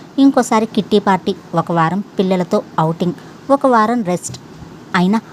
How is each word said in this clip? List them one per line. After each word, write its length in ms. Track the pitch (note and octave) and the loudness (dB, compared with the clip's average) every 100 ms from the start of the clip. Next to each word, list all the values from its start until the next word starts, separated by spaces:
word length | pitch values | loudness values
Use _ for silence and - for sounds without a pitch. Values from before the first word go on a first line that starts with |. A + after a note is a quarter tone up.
| - - | -10 2
ఇంకోసారి 460 | C4+ C4 B3 A3+ A3+ | 4 4 2 0 0
కిట్టి 340 | - F3+ G#3 | -4 0 0
పార్టీ, 360 | G3+ F#3 - F#3+ - E3 | 2 0 -2 -6 -4 -4
ఒక 160 | D#3+ | -2
వారం 320 | E3+ D#3+ F#3 G3+ - | 0 0 -2 -6 -4
పిల్లలతో 420 | F#3 F#3 F3 G#3 - - | -2 0 0 -2 -2 -2
ఔటింగ్, 340 | D#3+ E3 F3 - - - - | -2 0 -4 -4 -14 -20 -2
ఒక 160 | C4+ C4+ | 0 2
వారం 380 | A#3+ G#3+ A#3+ | 2 2 -2
రెస్ట్. 360 | F3+ F3+ - - - - - - - F3+ | -2 -4 -6 -14 -18 -20 -20 -20 -6 -2
అయినా 260 | F3+ A3 - | 0 0 -4